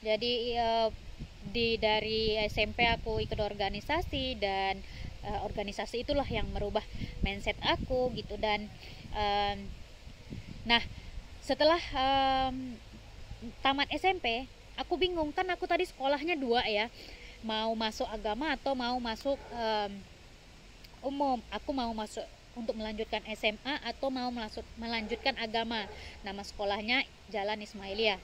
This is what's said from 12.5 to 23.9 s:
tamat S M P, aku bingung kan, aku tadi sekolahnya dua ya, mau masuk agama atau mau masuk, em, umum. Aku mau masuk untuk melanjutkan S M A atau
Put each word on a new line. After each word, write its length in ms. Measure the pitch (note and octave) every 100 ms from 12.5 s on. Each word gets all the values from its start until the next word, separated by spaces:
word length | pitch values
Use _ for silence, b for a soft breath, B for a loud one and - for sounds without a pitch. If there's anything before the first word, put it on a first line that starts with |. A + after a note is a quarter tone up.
| C4 B3+ A3+ - - - - - - A#3 -
tamat 240 | C4+ C#4 C#4
S 80 | D4
M 160 | F#4 F#4+
P, 320 | B3 A3+ C4 - -
aku 240 | - C4 E4+
bingung 320 | F4+ F4 D4+
kan, 160 | D4 F#4
aku 160 | F4 F4+
tadi 160 | E4+ F#4
sekolahnya 480 | - C4+ C#4+ D#4
dua 320 | E4+ C4 A#3 G3+
ya, 240 | G#3 A3+ B B B B B A3
mau 240 | A3 A3 A3
masuk 320 | A3 - A#3+
agama 480 | G#3+ G#3+ G#3+ D#4 C#4+
atau 160 | C#4
mau 240 | C4 A#3+ B3
masuk, 400 | A#3+ A3 C#4 C4+ -
em, 480 | A#3+ A3+ G#3+ G3+ G3+ - - - - - - - - - - C4
umum. 320 | C#4 C#4+ B3 -
Aku 160 | G#3 -
mau 240 | C#4 A#3
masuk 320 | A3 G#3+ - - - - -
untuk 160 | A3+
melanjutkan 480 | A3+ G#3+ A3 A3 A3 G#3+
S 160 | G#3+ A3+
M 80 | G#3+
A 160 | B3+ D4
atau 240 | A#3